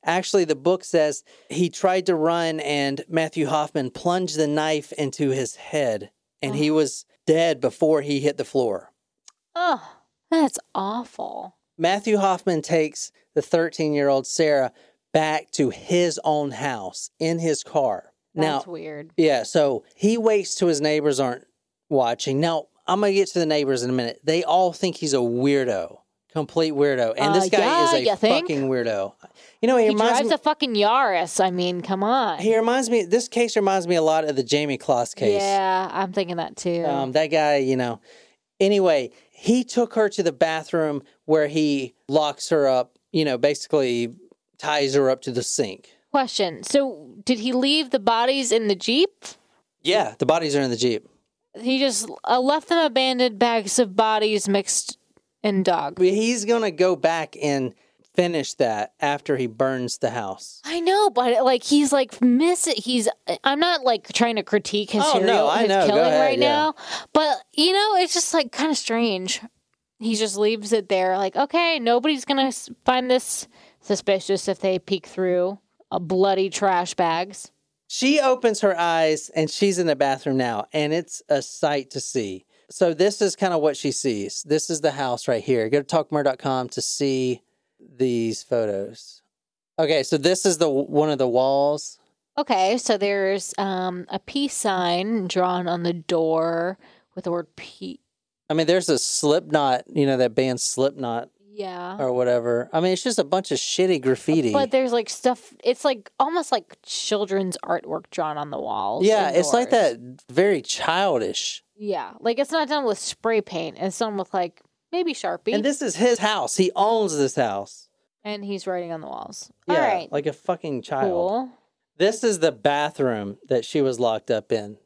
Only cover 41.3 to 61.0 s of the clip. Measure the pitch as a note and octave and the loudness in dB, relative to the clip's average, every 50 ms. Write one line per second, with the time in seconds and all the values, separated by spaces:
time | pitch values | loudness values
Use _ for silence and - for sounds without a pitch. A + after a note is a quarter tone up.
41.3 | D#3 D#3+ D3+ C#3+ D3 D#3+ D3+ D3+ C#3+ C#3 C3 A#2+ _ _ _ - C#3 D3+ D3+ D3 | 2 2 2 2 0 0 2 2 2 0 -2 -6 _ _ _ 0 2 2 2 2
42.3 | C#3 - - - E3+ D#3 C#3+ C3+ C3 B2+ B2 _ _ _ _ _ - D#3+ D#3 D3 | -4 -6 -4 0 2 2 4 4 4 2 0 _ _ _ _ _ -2 0 0 0
43.3 | C3 A#2+ A#2+ D3 D3 C#3 - - - D3+ C3+ B2+ A#2+ A#2+ A#2+ A#2+ C#3+ - - _ | 0 2 2 0 0 0 -4 -2 0 2 2 2 0 0 -2 -4 -6 -12 -20 _
44.3 | - _ _ _ _ _ - - D3+ D3+ C#3+ C3+ C3 C#3+ C#3 C3 C3 B2+ - - | -20 _ _ _ _ _ -6 -2 0 0 0 2 2 4 4 4 2 0 -4 -6
45.3 | B2 A#2+ A#2 - - - C3+ G#2 F#2 - _ - _ _ _ _ - C#4+ C4 A#3+ | -4 -4 -4 -4 -2 -2 -4 -4 -4 -12 _ -20 _ _ _ _ -2 -2 -2 -2
46.3 | - - G#3 F3+ D#3+ G#2 - - - C#4+ C#4 C4 A3 D3 D3+ B2+ C3 G3 G3+ - | -2 -2 -2 -2 -4 -8 -10 0 2 2 2 2 -4 -10 -16 -20 -20 -14 -2 -2
47.3 | B3+ A3 G#3+ B3+ B3 B3+ B3+ C#4 D4 D#4 D#4 B3+ - C4 G3+ A#3 A3+ A3+ A#3+ B3+ | -2 -2 0 -2 -2 0 2 2 2 0 0 0 -2 0 2 2 2 2 2 2
48.3 | C4+ C#4 C4 A#3 G#3 A3+ A3+ G#3 G3+ F3+ - - A#3 C#4 F4+ G4 _ _ - - | 0 0 0 0 0 2 2 2 -2 0 0 0 2 2 2 2 _ _ -20 -20
49.3 | - _ _ _ _ _ _ _ _ _ _ D3+ F3+ G#3+ F3+ A2 G#2 - C3+ B2 | -20 _ _ _ _ _ _ _ _ _ _ 0 2 2 2 0 -2 -4 0 2
50.3 | D#3 E3+ E3+ D3+ C#3 C#3+ C#3 C3 A#2+ A2+ A#2+ B2+ A2+ G#2 _ _ _ _ _ _ | 2 2 2 0 0 0 0 0 -2 0 0 0 0 -2 _ _ _ _ _ _
51.3 | _ _ _ _ _ - A3+ A#3+ C4 C4 C#4 C4+ A#3 - A3 G#3+ - - _ - | _ _ _ _ _ -8 -2 -2 0 2 0 0 0 -2 -6 -6 -10 -10 _ 0
52.3 | A#3 B3+ B3+ C4+ C#4+ D#4 D4+ - F4 E4+ E4 D4+ A3+ C4 C4 C4 C4 B3 B3 B3 | 2 2 4 2 0 0 0 0 0 2 2 2 2 2 0 0 2 2 0 0
53.3 | G#3+ F#3+ A#3+ A#3+ A#3 A3+ G#3 G3+ - - B3 G3+ F#3 G#3 A3 A3 A3 G#3+ G#3+ G#3+ | 2 2 2 2 2 0 -2 0 2 2 2 2 2 2 2 2 4 2 2 2
54.3 | G#3+ G#3 - G3+ G3 G3+ G3+ - - - - - - _ _ _ _ _ _ _ | 0 0 0 2 0 0 0 0 -4 -4 -4 -6 -12 _ _ _ _ _ _ _
55.3 | _ _ - G#3+ G3+ F#3+ F#3 F#3 F3+ E3 D3+ C#3+ F3 F#3 F#3 F3+ G3 G#3 A3 A3+ | _ _ -4 0 0 2 2 2 0 0 -2 -6 0 2 4 4 4 4 2 0
56.3 | B3 A#3+ G#3 G#3 A#3 A#3 A3 G3+ E3+ D3+ F3+ F#3 F#3 C#3+ B2 D#3+ E3 E3 D#3 - | 0 -2 0 0 0 2 2 -2 0 2 2 2 2 2 0 0 0 0 -4 -8
57.3 | - - D3 D3 C#3+ C#3 C3 B2+ - _ _ _ _ _ _ _ _ - F3+ F3 | -10 -4 -2 0 0 0 -2 -4 -6 _ _ _ _ _ _ _ _ 0 0 2
58.3 | E3+ D#3+ C3 - - _ C#3 A#2+ A2 G#2 G#2+ - _ _ - C#3+ C#3+ C#3+ - - | 0 -2 -4 -4 -2 _ 0 0 0 -2 -4 -6 _ _ -2 -2 -2 -2 -2 -2
59.3 | D3 C3 C3 A#2+ A2 A2 C3+ C3 C3+ B2+ B2 A#2+ - - - A#2+ A2 B2 G#2+ G2 | -2 -2 -2 -4 -2 -2 -2 0 0 -2 -4 -6 -6 -4 -4 -4 -4 -4 -6 -8
60.3 | F#2+ - - - - - _ C#4+ D#4+ F4 E4+ E4+ F#4+ G4+ | -10 -12 -14 -20 -20 -16 _ -6 -6 -2 0 2 2 4